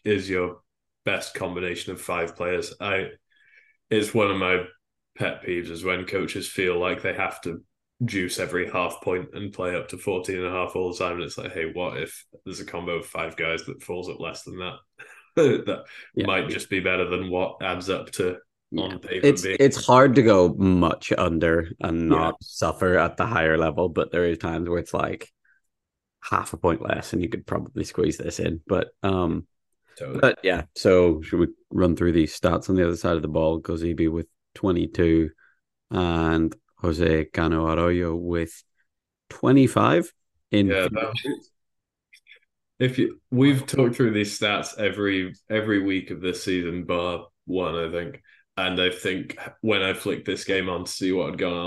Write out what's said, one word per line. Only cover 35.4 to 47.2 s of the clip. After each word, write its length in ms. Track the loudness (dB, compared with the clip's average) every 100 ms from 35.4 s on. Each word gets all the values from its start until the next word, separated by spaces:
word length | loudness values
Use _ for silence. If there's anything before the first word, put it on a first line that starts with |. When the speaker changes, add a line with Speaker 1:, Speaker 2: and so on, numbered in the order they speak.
| _ _ _ _ -6
Speaker 2:
and 640 | -2 0 2 2 2 0 -4 _ _
Jose 480 | -2 2 2 2 0
Cano 400 | 0 0 2 0
Arroyo 480 | 2 2 2 0 -4
with 460 | -2 -4 -4 -10 _ _ _ _ _ _ -20
twenty-five 840 | 0 6 8 6 6 4 4 0 _ _ _ _
in 180 | 2 4
Speaker 1:
Yeah, 200 | 2 0
Speaker 2:
three 120 | -2
Speaker 1:
that, 140 | -4 -6
Speaker 2:
minutes. 260 | -6 -8 -12 _ _ _ _ _ _ -20 _ -20 _ _ _ -2
Speaker 1:
if 200 | 0 2
you, 220 | -2 -2 -2
we've 360 | 4 6 4 2
talked 280 | 2 4 4
through 160 | 2
these 260 | 2 -2 -2
stats 400 | -2 -2 -4 -2
every, 560 | -2 0 0 0 -2 -8 -4
every 320 | -2 2 2
week 280 | 2 0 -4
of 100 | -6
this 200 | -4 -4
season, 420 | -2 -2 -2 -4
bar 420 | -2 -2 -2 -6